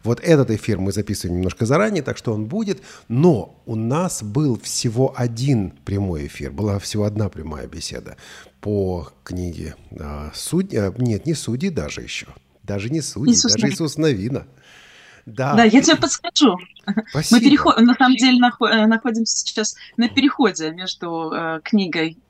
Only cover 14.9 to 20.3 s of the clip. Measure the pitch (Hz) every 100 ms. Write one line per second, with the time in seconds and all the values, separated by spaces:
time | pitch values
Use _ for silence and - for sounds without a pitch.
14.9 | - - - - 110 131 202 226 247 330
15.9 | 311 339 - 339 - 269 180 - _ -
16.9 | 208 - - 160 233 262 285 339 - 240
17.9 | 254 254 247 262 247 247 240 214 220 214
18.9 | 226 240 220 220 - - - 214 - -
19.9 | - 233 269 269